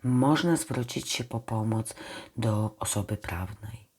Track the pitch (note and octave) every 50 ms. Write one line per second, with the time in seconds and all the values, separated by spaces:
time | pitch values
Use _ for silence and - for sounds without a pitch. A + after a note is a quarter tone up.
0 | - B2 B2+ B2 C3 C#3+ D#3 D#3+ F3+ E3+ E3 D3+ - - - B2 A#2+ A#2+ - C3+
1 | - - - - A#2+ A#2+ - A#2 A#2+ - A#2 A2 A2 A2 A2 A2 A2 - - -
2 | - - - - - - _ - A#2 A2 G#2+ G#2+ G#2+ G#2+ - _ - - - G#2
3 | G2 - G#2 - - - F2 E2+ F#2 F#2+ G#2+ - - - - - - _ _